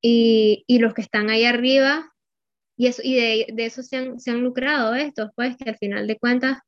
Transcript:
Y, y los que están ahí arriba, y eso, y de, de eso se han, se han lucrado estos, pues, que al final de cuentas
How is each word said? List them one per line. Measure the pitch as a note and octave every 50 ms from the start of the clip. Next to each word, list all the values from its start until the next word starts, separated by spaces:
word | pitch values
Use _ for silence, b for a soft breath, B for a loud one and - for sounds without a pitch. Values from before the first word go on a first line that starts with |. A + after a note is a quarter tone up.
Y, | - A#3 A#3 A#3 A3+ A3+ A3+ A3 G#3+ G#3+ G#3+ - _ _
y | B3 A#3+
los | A3+ A3+ A3+
que | -
están | G#3 - - G#3+ G#3 G#3+
ahí | A3 A3 A3+
arriba, | A#3+ A#3+ A#3 A#3+ B3+ C4 C4+ C4+ C4+ C#4+ D#4 D#4+ - _ _ _ _ _ _ _ _ _ _ _ _ _ _
y | A#3+ B3
eso, | A#3+ - -
y | C4 B3+
de, | B3+ A#3 A3+ A3 A3 A3 - A3
de | A3 A3+
eso | A3+ A3+ - B3+
se | - - C4
han, | B3+ C4 B3 B3
se | - -
han | A#3 A#3+ B3
lucrado | B3+ B3 B3+ B3 C4+ D4+ D4 A#3+ A3 A#3
estos, | B3+ D4 D4 C#4 - G#3+ G#3+ _
pues, | - A#3+ C4 B3 B3
que | C4 A3+
al | A3 -
final | - G3+ G3+ G#3 G#3 G#3
de | A3 G#3+
cuentas | - A#3+ B3 B3 B3 C4 C4+ C4 _